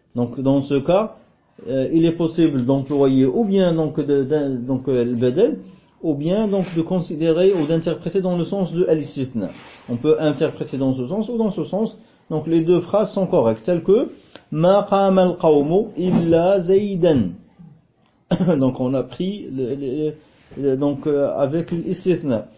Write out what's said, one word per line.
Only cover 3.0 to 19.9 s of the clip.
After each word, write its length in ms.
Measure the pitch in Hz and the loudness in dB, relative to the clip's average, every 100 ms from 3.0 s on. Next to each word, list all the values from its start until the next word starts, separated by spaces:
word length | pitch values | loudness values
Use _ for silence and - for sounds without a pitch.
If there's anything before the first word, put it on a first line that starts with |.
| 139 131 131 | 2 4 2
ou 180 | 233 | 2
bien 300 | 208 196 180 | 0 2 2
donc, 260 | 160 151 151 | 0 -2 -2
de, 240 | 139 143 | 0 0
de, 320 | 131 151 139 127 | 0 0 -2 -4
donc, 320 | 123 131 143 | -4 -4 0
euh, 160 | 123 | 0
le 120 | 120 117 | 0 0
badal, 420 | 123 147 254 - - - _ _ | 0 2 0 0 -10 -20 _ _
ou 120 | 170 | -4
bien 340 | 139 160 202 214 | -2 -2 0 0
donc 180 | 196 175 | 0 -2
de 80 | 165 | -2
considérer 720 | 160 185 165 151 165 160 190 | -2 -2 -4 -2 2 4 4
ou 140 | 185 147 | 2 0
d'interpréter 560 | 165 170 156 170 190 | 0 -2 -4 -4 -2
dans 160 | 180 175 | -2 -2
le 60 | |
sens 280 | 160 202 165 | -2 -4 -2
de 140 | 165 180 | 0 2
al-istithna. 640 | 156 135 139 127 113 87 - - - - | 0 -2 -6 -6 -6 -6 -10 -20 -16 -8
On 60 | 120 | -2
peut 200 | 147 156 | 2 2
interpréter 580 | 156 143 151 - 151 131 | 2 0 -2 -4 -6 -2
dans 160 | 135 | -2
ce 120 | 131 123 | -2 -2
sens 220 | 202 220 | -4 -4
ou 80 | 233 | -2
dans 140 | 220 | -2
ce 140 | 185 | -2
sens. 320 | 175 208 226 - - _ - | -4 -2 -4 -6 -20 _ -6
Donc 160 | 156 165 | -6 0
les 140 | 165 | 2
deux 200 | 160 170 | 4 2
phrases 320 | - 202 208 | 2 0 0
sont 120 | 196 185 | -2 0
correctes, 380 | 170 113 110 | 2 2 0
telles 180 | - 175 | 0 0
que 260 | 175 214 294 - _ - - | 2 2 2 -8 _ -20 -8
ما 280 | 151 175 202 | 0 4 4
قام 380 | 196 196 196 185 | 2 2 4 4
القوم 720 | 180 - 165 147 143 185 220 - | 2 2 4 4 4 0 0 -2
إلا 600 | 180 170 170 165 180 196 | 0 2 4 4 4 2
زيدا. 720 | 170 196 208 185 170 139 92 - - - - - _ _ _ _ - | 2 2 2 0 2 2 0 -6 -20 -20 -20 -20 _ _ _ _ -4
<coughs> 280 | 175 180 147 | 0 2 2
Donc 220 | 131 127 | 0 0
on 140 | 127 | -2
a 80 | 135 | -2
pris 460 | 127 - 185 208 - | -4 -6 -6 -8 -8
le, 240 | 131 120 | -6 -6
le, 380 | 139 139 | -6 -6